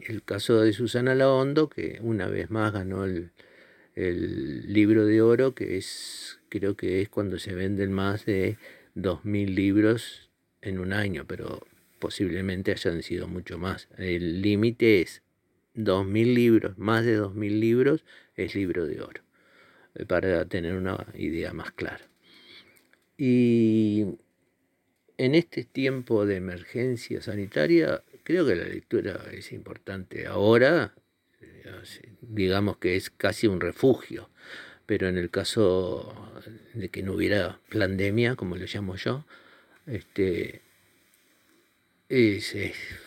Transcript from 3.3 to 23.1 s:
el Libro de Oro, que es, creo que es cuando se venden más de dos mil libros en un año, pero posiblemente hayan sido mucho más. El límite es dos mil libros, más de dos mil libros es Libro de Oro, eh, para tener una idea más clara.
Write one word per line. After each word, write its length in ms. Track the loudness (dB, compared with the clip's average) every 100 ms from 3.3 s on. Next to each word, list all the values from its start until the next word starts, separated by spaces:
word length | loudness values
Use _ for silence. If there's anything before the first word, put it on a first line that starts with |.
| -14 _ -20 -20 _ _
el 760 | -4 -2 -2 -4 -4 -6 -8 0
Libro 360 | 4 6 6 6
de 160 | 6
Oro, 320 | 6 6 2
que 240 | 0 -4 -6
es, 640 | -8 -12 -14 -14 -16 -18 _
creo 260 | -4 -2 -2
que 240 | -2 0
es 80 | -2
cuando 300 | -2 -4 -4
se 160 | -6
venden 380 | -4 -2 0 0
más 340 | 0 0 -2 -2
de 320 | 0 0 -2 -10 -20 _
dos 300 | -4 -4 -2
mil 300 | -2 -2 0
libros 760 | 2 4 4 4 2 -4 -16 _ _ _ _
en 200 | -8 -6
un 120 | -4
año, 320 | -2 -2 -4 -8
pero 400 | -10 -10 -12 -14 _ _ _
posiblemente 720 | -8 -4 -2 -2 -4 -2 -2
hayan 300 | -2 -2 -4
sido 240 | -4 -6 -6
mucho 300 | -10 -10 -8
más. 320 | -6 -8 -12 -10
El 460 | -4 -2 -2 -2
límite 580 | 2 2 2 2 4 4
es 220 | 2 -6 _ _ _ _ _
dos 340 | -4 0 0 2
mil 280 | 2 4
libros, 420 | 4 6 6 4 -4
más 300 | 0 2 2
de 80 |
dos 200 | 2 0
mil 240 | -4 -2 0
libros 460 | 2 4 4 0 -4 -20 _ -8
es 180 | -4
Libro 320 | -2 -2 -2 -4
de 140 | -6
Oro, 220 | -10 -16 -20 _ _ _ _ _ _
eh, 100 | -12
para 400 | -2 0 2 0
tener 300 | -2 -4 -4
una 320 | -4 -4 -6 -8
idea 400 | -8 -6 -4 -6
más 180 | -8 -12
clara. 340 | -10 -10 -10 -18 _ _ -20 -20 -20 -20 _ _ _ _